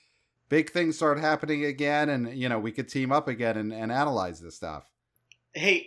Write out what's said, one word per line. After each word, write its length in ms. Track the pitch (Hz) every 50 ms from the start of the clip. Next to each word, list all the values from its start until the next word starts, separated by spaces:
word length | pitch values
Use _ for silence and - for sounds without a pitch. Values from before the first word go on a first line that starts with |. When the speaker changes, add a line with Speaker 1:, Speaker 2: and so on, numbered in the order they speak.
| _ _ _ _ _ _ _ _ _ -
Speaker 1:
big 220 | 143 160 156 -
things 260 | - 175 175 160 156 -
start 220 | 165 151 143 147
happening 440 | 156 156 156 151 - 151 156 147 147
again 440 | 143 135 131 147 143 147 147 151 147
and, 280 | 143 127 120 117 127 135
you 120 | 127 127
know, 100 | 117 110
we 120 | 104 117
could 180 | 107 - 123 -
team 220 | - 139 131 127
up 160 | 139 151 151 -
again 300 | 123 107 120 113 110 110
and, 140 | 107 107 110
and 180 | 110 113 113
analyze 480 | 120 135 147 151 131 107 92 90 85 78
this 140 | 85 82 -
stuff. 280 | - - 82 78 73 - _ _ _ _ _ _ _ _ _ _ _ _ _ -
Speaker 2:
Hey, 320 | - 156 202 185 170 -